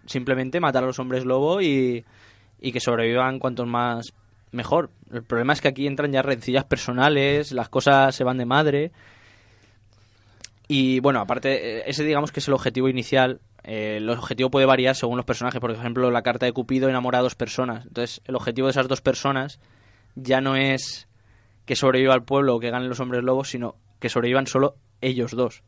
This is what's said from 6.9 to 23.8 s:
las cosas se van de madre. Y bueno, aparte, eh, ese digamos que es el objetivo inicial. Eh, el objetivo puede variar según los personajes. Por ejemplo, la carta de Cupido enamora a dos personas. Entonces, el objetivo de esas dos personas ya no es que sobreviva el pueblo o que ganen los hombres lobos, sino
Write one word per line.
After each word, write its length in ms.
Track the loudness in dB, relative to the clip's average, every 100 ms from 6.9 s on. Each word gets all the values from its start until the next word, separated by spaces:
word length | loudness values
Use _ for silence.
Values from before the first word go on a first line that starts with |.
| 2 4 4 2 0 -2
las 160 | -6 -2
cosas 440 | 0 6 6 6
se 100 | 4
van 140 | -2 0
de 80 | 0
madre. 460 | 2 2 0 -2 -8 -20 -20 -20 _ _ _ _ _ _ _ _ _ _ _ -20 _ -2
Y 320 | 2 2 4
bueno, 180 | 2 2
aparte, 600 | 0 -2 0 -2 -2 -8
eh, 40 | -6
ese 160 | -4
digamos 280 | 0 0 -2
que 80 | -4
es 80 | 0
el 60 |
objetivo 340 | 0 0 0 0
inicial. 500 | 0 0 2 2 0 _ -20
Eh, 320 | -10 -6 -4 -4
el 120 | -4
objetivo 400 | -4 -4 -2 0
puede 160 | 4 4
variar 300 | 4 2 0
según 220 | -2 -4
los 80 | -4
personajes. 340 | -4 -4 -4
Por 120 | -6
ejemplo, 380 | -6 -4 0 0
la 100 | 2
carta 240 | 0 0 0
de 80 |
Cupido 360 | -2 -2 0 2
enamora 300 | 0 0 2
a 20 |
dos 140 | 0 -2
personas. 500 | -6 -4 -4 -6 -10
Entonces, 360 | -6 -6 -8 -8
el 100 | -6
objetivo 320 | -4 -2 0
de 40 |
esas 160 | 0 -2
dos 140 | -2
personas 580 | -2 0 0 -2 -4 -12 _ _ _ _ _ -10
ya 260 | 0 0
no 140 | 2 0
es 520 | 0 0 -4 -12 -16 _ _ _ _ _ -4
que 100 | 0
sobreviva 380 | 2 4 4 4
el 80 |
pueblo 320 | 2 0 2 0
o 40 |
que 120 | -2
ganen 180 | -4 -6
los 100 | -6
hombres 240 | -4 -2
lobos, 260 | 0 0 -2
sino 260 | -8 -8 -10